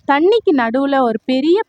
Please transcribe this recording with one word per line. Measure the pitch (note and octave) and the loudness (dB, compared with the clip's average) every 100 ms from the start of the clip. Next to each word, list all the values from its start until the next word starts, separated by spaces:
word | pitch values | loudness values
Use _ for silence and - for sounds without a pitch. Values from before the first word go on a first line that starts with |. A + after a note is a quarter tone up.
| - | -2
தண்ணிக்கு | C#4+ F4+ A4+ G4 C#4 | 0 2 2 0 0
நடுவுல | A3+ B3+ C#4 C4+ | -2 -2 -2 0
ஒரு | A#3+ A3 - | 0 -2 -4
பெரிய | C4 D4+ G4 | -2 0 0